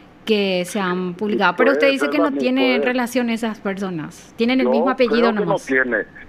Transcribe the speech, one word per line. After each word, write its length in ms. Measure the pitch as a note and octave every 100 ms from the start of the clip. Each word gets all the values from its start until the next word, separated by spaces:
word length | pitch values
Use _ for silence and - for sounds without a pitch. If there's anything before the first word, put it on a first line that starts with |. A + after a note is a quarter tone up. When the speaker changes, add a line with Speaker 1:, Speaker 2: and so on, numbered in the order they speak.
| - - -
Speaker 1:
que 380 | G#3+ G3 F3+ F3+
se 140 | G#3
han 340 | F#3 F3+ F3+
publicado. 420 | F3 G#3+ G#3+ F#3 F#3
Pero 120 | B3+
Speaker 2:
Puede 100 | C#4
Speaker 1:
usted 140 | C#4
dice 140 | C4+ C#4+
Speaker 2:
ser 40 |
Speaker 1:
que 60 | D4
no 80 | D4+
Speaker 2:
también, 300 | C#4 B3+ C4
Speaker 1:
tienen 220 | C4+ B3
Speaker 2:
puede. 120 | B3
Speaker 1:
relación 360 | B3+ A#3+ B3+ A#3+
esas 300 | A3+ A3+ G#3
personas. 760 | G3+ F#3+ F#3+ E3+ D3+ - - -
Tienen 220 | A#3 C4
el 60 | B3
Speaker 2:
Yo 60 |
Speaker 1:
mismo 180 | A#3+ C4
apellido 280 | B3+ A#3+ A3+
Speaker 2:
creo 160 | A#3
que 60 | G#3+
no 60 | F#3+
Speaker 1:
nomás. 200 | F#3+ -
Speaker 2:
tiene. 320 | C3+ - G2+ - -